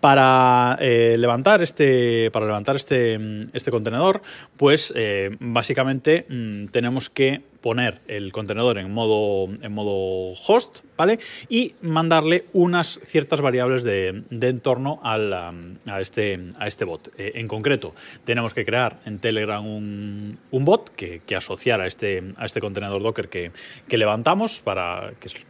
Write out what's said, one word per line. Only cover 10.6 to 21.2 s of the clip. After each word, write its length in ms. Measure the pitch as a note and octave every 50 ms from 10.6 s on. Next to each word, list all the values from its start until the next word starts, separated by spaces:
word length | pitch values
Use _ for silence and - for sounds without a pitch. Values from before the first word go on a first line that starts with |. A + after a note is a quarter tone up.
| A#3+ - _ - _ - _
¿vale? 240 | - D#3+ F#3 A3 A3+ - - - - - -
Y 280 | A#3+ A3+ B3+ - - _
mandarle 680 | - E3+ D#3 D#3 E3 E3 E3 D#3+ D3+ D#3+ E3+ F3+ - - -
unas 460 | G3 F3 F3 F3 F3 E3 - - - -
ciertas 360 | - - D#3+ C#3+ - - C#3
variables 440 | C#3+ C3+ B2 B2 B2 B2 C3 B2+ A#2+
de, 400 | A#2+ G2+ G2 F#2+ F#2 F#2+ G2+ - -
de 180 | B2 A2+ A#2+ B2+
entorno 500 | B2+ A#2+ - C3+ B2+ A#2+ C3+ C#3+ D3+ C#3+ -
al, 280 | A#2+ A2 A2 G#2+ G#2 G2
am, 460 | F2+ F2 E2+ F2 E2+ E2+ F2 F#2 - _
a 140 | F#2+ G2+ F#2+
este, 400 | F#2+ - - - G#2+ G#2 G2 F2+ F2+ F2 E2+ -
a 80 | G2+
este 180 | G#2 - - A2+
bot. 280 | F#2 E2 D#2 _ - _
Eh, 180 | - G2 G2+ -
en 100 | - A#2
concreto, 480 | G#2+ G#2 A2 G#2+ C3+ C#3+ A#2 - E2+ - - - - - - _
tenemos 280 | - A#2+ A#2+ A#2 A2+ -
que 120 | - G#2
crear 340 | - A2 A#2+ B2+ A2+ - - _
en 140 | A2+ G#2+ F#2+
Telegram 440 | - A#2 A2 A2 G#2+ G#2+ G#2 G#2 G#2
un, 760 | G#2+ G#2+ G#2+ G#2 G#2 G#2 G2+ G#2 G#2 G2+ G#2 G#2 G#2 G#2+ - _ _
un 140 | - C3 C3+
bot 240 | D3+ G3 A3+ - -
que, 320 | _ - G2+ F2 F2 E2+